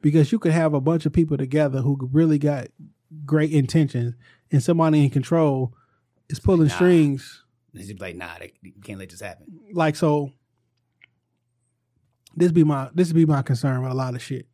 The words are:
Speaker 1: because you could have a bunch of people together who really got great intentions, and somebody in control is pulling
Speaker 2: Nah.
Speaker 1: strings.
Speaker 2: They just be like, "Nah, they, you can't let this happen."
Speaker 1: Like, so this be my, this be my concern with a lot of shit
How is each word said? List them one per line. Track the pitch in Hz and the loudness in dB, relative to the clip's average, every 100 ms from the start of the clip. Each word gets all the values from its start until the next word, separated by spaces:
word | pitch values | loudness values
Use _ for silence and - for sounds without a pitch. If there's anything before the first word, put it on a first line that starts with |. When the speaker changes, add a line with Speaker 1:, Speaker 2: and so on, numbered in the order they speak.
Speaker 1:
because | 151 156 143 | 2 4 2
you | 226 | 2
could | 175 | 0
have | 160 160 | 0 0
a | 147 | 0
bunch | 135 165 156 | 0 0 0
of | |
people | - 160 143 | 0 0 -2
together | 135 143 151 135 | -2 0 0 0
who | 131 139 127 | -2 -2 0
really | 139 165 151 | 2 2 2
got | 147 143 - _ - _ _ 156 143 | 0 -4 -8 _ -20 _ _ -18 -2
great | 156 151 | 0 2
intentions, | 151 131 165 147 127 120 120 _ _ _ | 0 2 2 0 -2 -6 -8 _ _ _
and | 147 | -2
somebody | 123 170 160 151 | 2 2 4 4
in | 143 | 2
control | 139 127 170 156 135 127 - _ _ _ _ _ | 0 0 0 2 0 -4 -8 _ _ _ _ _
is | 147 | -4
pulling | - 185 151 | 0 2 2
Speaker 2:
Nah. | - | 2
Speaker 1:
strings. | 180 175 147 135 - - _ _ _ | 4 4 4 0 -10 -20 _ _ _
Speaker 2:
They | - | -20
just | 101 98 | -16 -14
be | |
like, | 95 87 | -12 -12
"Nah, | 87 85 | -14 -14
they, | 85 _ | -18 _
you | 92 98 | -20 -20
can't | 98 98 | -16 -16
let | 95 | -16
this | 92 | -16
happen." | 107 85 - 165 _ | -16 -16 -20 -20 _
Speaker 1:
Like, | 208 156 151 | -2 -2 0
so | 160 147 143 _ _ _ _ _ _ _ _ _ _ _ _ _ _ _ _ _ _ _ _ - | 0 0 -2 _ _ _ _ _ _ _ _ _ _ _ _ _ _ _ _ _ _ _ _ -2
this | 175 | 2
be | 165 | 4
my, | 156 143 135 | 2 0 -4
this | 165 175 | -2 0
be | 160 160 | 2 2
my | 143 | 2
concern | 127 123 139 127 | 0 -2 0 -2
with | 131 | -4
a | 131 | -6
lot | 127 123 | -6 -8
of | |
shit | - 131 - | -10 -12 -12